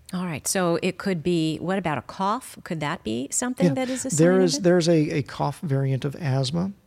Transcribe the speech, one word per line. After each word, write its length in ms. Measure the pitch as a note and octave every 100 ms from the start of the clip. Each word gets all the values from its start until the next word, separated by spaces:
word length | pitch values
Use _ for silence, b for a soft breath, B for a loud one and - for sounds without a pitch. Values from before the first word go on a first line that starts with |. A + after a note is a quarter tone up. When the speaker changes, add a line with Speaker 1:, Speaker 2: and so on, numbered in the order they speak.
| -
Speaker 1:
All 120 | F#3
right. 240 | F3+ C#3 -
So 320 | F#3+ F3+ E3+
it 160 | F#3+ E3+
could 240 | G3 F3+
be, 360 | D#3+ F3 D#3+ D#3
what 200 | E3 G3
about 180 | E3 C#3+
a 60 |
cough? 560 | - - G3 A#3 - -
Could 160 | - E3
that 240 | D3 E3+
be 240 | - A#3 C4+
something 360 | - B3 B3+ F#3
Speaker 2:
Yeah. 80 |
Speaker 1:
that 140 | C3+ B3+
is 140 | B3+
Speaker 2:
There 380 | C4+ C#3+ E3+ F#3
is, 140 | F#3
Speaker 1:
associated? 100 | C#4
Speaker 2:
there's 240 | F3+ F3+ E3
a, 220 | E3 D3+ D#3+
a 40 |
cough 380 | - - D3 C#3+
variant 440 | F3 C3+ C3+ C3+
of 120 | C#3 -
asthma 560 | C#3+ C3 C3 E3 G3 G3+